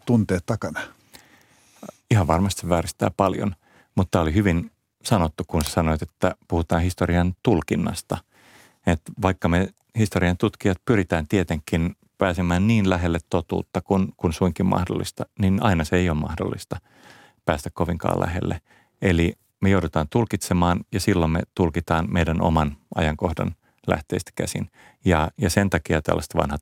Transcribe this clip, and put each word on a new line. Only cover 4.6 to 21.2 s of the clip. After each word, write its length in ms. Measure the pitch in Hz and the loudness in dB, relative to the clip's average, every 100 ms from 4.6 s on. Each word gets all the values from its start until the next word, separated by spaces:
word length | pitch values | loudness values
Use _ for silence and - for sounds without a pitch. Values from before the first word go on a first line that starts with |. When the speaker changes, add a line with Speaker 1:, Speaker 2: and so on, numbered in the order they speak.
| 80 _ _ _ | -2 _ _ _
Speaker 2:
sanottu, 400 | - 104 80 - - | 0 0 0 -2 -4
kun 160 | 82 | -2
sä 60 | 76 | 0
sanoit, 320 | - 80 78 | 0 0 0
että 340 | 80 _ 92 - - | -6 _ -4 -4 -4
puhutaan 340 | 85 80 85 | -2 0 0
historian 520 | 87 - 87 87 90 90 | 0 -2 0 2 0 -2
tulkinnasta. 720 | - 87 - 87 85 - - 92 - _ _ - - _ - | 0 0 0 -2 -2 -6 -8 -10 -10 _ _ -20 -20 _ -2
Et 140 | 80 - - | -2 -4 -4
vaikka 280 | 92 92 87 | -2 0 0
me 240 | 87 95 - _ 117 | 2 0 -6 _ -2
historian 400 | 110 95 87 90 | 0 2 0 2
tutkijat 400 | 107 - 104 90 - | -2 -2 -2 -2 0
pyritään 420 | 110 87 85 78 | 0 2 -2 0
tietenkin 680 | 101 87 80 - 85 82 - _ - | 0 0 -4 -2 0 0 -4 _ -2
pääsemään 500 | 95 85 87 87 104 | 0 0 0 2 2
niin 220 | 113 95 | 2 2
lähelle 300 | 90 87 85 - | 0 0 -2 -2
totuutta 520 | 87 - 92 - 87 | -4 -2 -4 -4 -6
kuin, 320 | - 95 95 - | 0 0 0 -2
kuin 160 | 90 | -4
suinkin 320 | - 92 85 92 | 0 -2 0 0
mahdollista, 600 | 95 90 98 90 - - - | 0 -2 -4 -6 -10 -10 -2
niin 240 | 95 98 | 0 2
aina 200 | 113 85 | 2 2
se 120 | 78 90 | 2 2
ei 140 | 90 | 2
ole 100 | 76 | 0
mahdollista 580 | 80 85 98 - - - - _ - - - _ - | -4 -6 -6 -8 -8 -12 -12 _ -20 -20 -20 _ -4
päästä 240 | 78 - | -4 -4
kovinkaan 460 | - 85 85 - 90 | -4 -2 -2 -2 -2
lähelle. 420 | 90 87 87 - - _ _ _ | -2 -4 -6 -6 -12 _ _ _
Eli 320 | 98 85 85 - _ _ | 0 2 0 -2 _ _
me 80 | 98 | 2
joudutaan 380 | 98 80 80 76 | 2 2 -2 0
tulkitsemaan, 680 | 120 113 95 - 90 87 90 - | 0 0 -4 -2 2 2 0 -2
ja 60 | 101 | -2
silloin 320 | 98 90 | 2 2